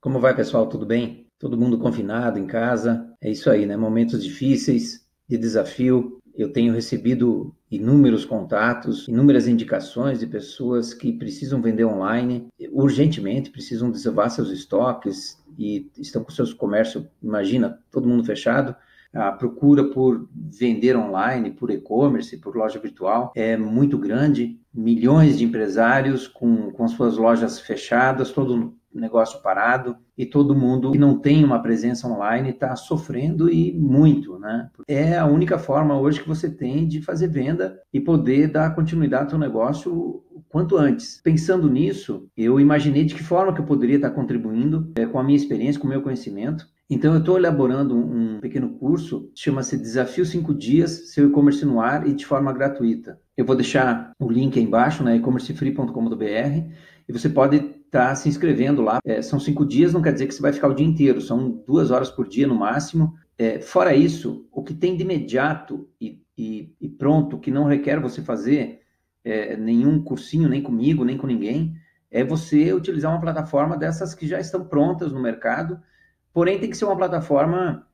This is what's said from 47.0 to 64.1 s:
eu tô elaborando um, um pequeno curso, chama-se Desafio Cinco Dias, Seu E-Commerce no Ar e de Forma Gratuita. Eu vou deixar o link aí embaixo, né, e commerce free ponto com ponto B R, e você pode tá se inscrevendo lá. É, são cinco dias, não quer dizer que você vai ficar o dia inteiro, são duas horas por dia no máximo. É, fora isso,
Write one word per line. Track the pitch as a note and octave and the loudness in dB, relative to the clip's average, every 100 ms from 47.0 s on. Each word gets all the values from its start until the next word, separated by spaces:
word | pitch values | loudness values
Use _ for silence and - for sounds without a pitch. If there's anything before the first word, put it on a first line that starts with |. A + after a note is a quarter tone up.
| D3+ | 4
eu | D#3+ | 4
tô | D#3+ F#3 | 4 2
elaborando | E3+ C#3+ C3 C3 C#3 | 4 2 2 2 0
um, | A#2+ A#2 A#2+ A2+ G#2+ | 0 0 -2 -2 -4
um | |
pequeno | A#2 C3+ B2 - | -8 -6 -6 -4
curso, | C3+ E3+ - G2 - | -2 -2 -2 -8 -10
chama-se | - - C3+ B2+ B2+ | -8 -4 -2 -2 -6
Desafio | A2+ A#2+ B2 - | -4 -2 -2 -2
Cinco | F3 F3 D#3 | -2 -2 -2
Dias, | C#3+ A2 D3 E3+ - - | -4 2 2 2 -4 -8
Seu | - C#3+ | 2 4
E-Commerce | C#3+ C#3+ C#3+ D3 | 6 4 4 0
no | A#2 | 0
Ar | A#2 C#3+ C#3+ | 0 0 -2
e | |
de | C#3+ | -4
Forma | - C#3 C#3 | -2 0 0
Gratuita. | B2+ C#3 C#3 A#2+ A#2 - - _ - | 0 -2 0 -2 -2 -6 -20 _ -4
Eu | |
vou | B2 C3 | 0 2
deixar | A#2+ C#3 C3 A#2 - - | 2 2 2 0 -6 -8
o | B2+ | -2
link | A#2 C3+ C3 | 0 2 2
aí | |
embaixo, | A2+ A2 B2+ D#3 | 2 2 2 0
né, | B2 A#2 | 2 2
e | |
commerce | A#2+ B2+ - | 2 -2 -4
free | - C3+ | -4 -4
ponto | - B2 | -2 -4
com | B2 | -2
ponto | A2+ A2 | -4 -4
B | G#2+ | -4
R, | G#2+ C#3 D3+ E3 - - _ - | -2 0 -2 -4 -12 -20 _ -10
e | |
você | A#2+ D#3 | -4 0
pode | C#3+ C#3 D3 - - _ | 2 4 4 0 -12 _
tá | C3+ B2 C#3 | 0 0 0
se | D#3 | -2
inscrevendo | C#3+ E3+ B2 C3+ C#3+ | 0 0 2 2 2
lá. | A2 A#2 | 2 0
É, | - A2 | -2 -4
são | - C#3+ | -2 -4
cinco | - C#3+ | -2 0
dias, | D3 A#2+ E3+ | 0 4 4
não | F3 | 4
quer | D#3+ | 0
dizer | C3 C3+ | 0 -4
que | |
você | - | -2
vai | D3 | -2
ficar | C#3+ C#3 | 0 0
o | |
dia | C#3 | 2
inteiro, | D#3+ D#3+ C#3 A#2 | 2 4 4 2
são | - A#2+ C3 A#2 | 0 -2 -2 -6
duas | - D3 C#3 | 0 2 2
horas | B2 C3 | 0 -2
por | - G#2 | -6 -6
dia | A2+ C#3 | 0 0
no | |
máximo. | A#2 G2+ C3+ D#3 E3 D#3 - _ _ | 2 0 -2 -2 0 0 -2 _ _
É, | A2+ G#2+ | -2 -2
fora | - - F3+ | -2 0 4
isso, | C#3+ D#3+ | 4 4